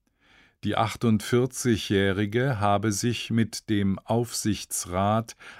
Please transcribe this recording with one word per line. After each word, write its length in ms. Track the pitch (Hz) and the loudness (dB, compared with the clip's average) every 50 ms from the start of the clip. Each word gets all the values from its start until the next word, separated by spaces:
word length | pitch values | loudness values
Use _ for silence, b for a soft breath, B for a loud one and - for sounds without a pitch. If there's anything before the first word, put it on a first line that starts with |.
| _ b b b b b b b b b b b - | _ b b b b b b b b b b b -6
Die 100 | 104 101 | -2 0
achtundvierzigjährige 1800 | - 113 107 - - - 117 107 104 - - - 120 123 135 - - - 123 113 95 - - 107 98 98 98 95 95 107 104 101 120 127 139 131 101 | 0 0 0 -2 0 2 2 4 2 2 2 2 2 2 0 -2 -2 0 2 2 2 2 2 2 4 4 2 2 0 -2 -2 0 0 0 0 0 0
habe 320 | 101 104 101 101 98 110 | 2 2 2 2 2 0
sich 400 | 107 101 - 120 117 - - - | 0 0 0 -2 -2 -2 -4 -2
mit 380 | 113 113 113 - - - - - | 0 2 2 0 -2 -8 -6 -2
dem 280 | 110 104 101 98 98 95 | -2 0 2 0 0 -2
Aufsichtsrat 1400 | - - 113 117 120 113 - - - 110 101 92 - - - - - 90 87 90 98 101 107 113 113 117 - B B B B B | -2 -2 -2 -2 -2 -2 -6 -4 -2 -2 -2 -2 -4 -6 -8 -8 -6 -4 -2 0 2 2 2 2 0 -4 -10 B B B B B